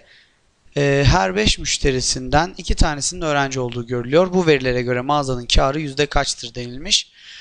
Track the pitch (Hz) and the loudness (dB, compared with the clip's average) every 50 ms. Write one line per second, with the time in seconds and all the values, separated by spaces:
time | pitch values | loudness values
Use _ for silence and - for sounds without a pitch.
0 | - _ _ _ _ _ _ _ _ _ _ _ _ - - 147 143 139 139 139 | -4 _ _ _ _ _ _ _ _ _ _ _ _ -10 -4 -2 0 2 2 4
1 | 139 131 143 180 190 190 185 196 214 208 - - 165 135 - - - 143 131 127 | 4 4 4 4 4 2 0 0 0 0 0 -2 -4 -6 -4 -2 0 0 0 0
2 | 123 - - 135 127 127 127 147 165 185 185 - 180 - - - 185 170 147 143 | -2 -4 -4 -6 -4 -2 0 0 0 0 -4 -8 -4 -2 0 2 2 2 0 -2
3 | 135 - 175 180 170 156 147 143 139 135 131 131 127 120 117 123 120 117 123 123 | -6 -6 -6 -4 -2 -2 0 0 0 -2 -2 -4 -4 -4 -4 -6 -6 -4 -4 -4
4 | 117 123 139 165 185 185 180 185 180 160 151 139 127 131 123 123 123 120 123 123 | -2 2 4 4 4 4 2 2 4 4 4 4 2 0 0 0 0 0 -2 -2
5 | 123 139 147 147 143 135 131 123 120 117 - - 151 135 135 156 160 143 131 139 | 0 0 0 0 0 0 -2 -4 -2 2 2 4 4 4 2 -2 -4 -6 -2 -2
6 | 147 143 - 147 139 - - - - 120 113 123 123 120 120 131 151 190 214 - | -2 0 0 0 -2 -2 -4 -8 -10 -14 -12 -10 -10 -10 -10 -10 -4 0 0 0
7 | - - _ _ - - - - | 0 -2 _ _ -20 -20 -20 -20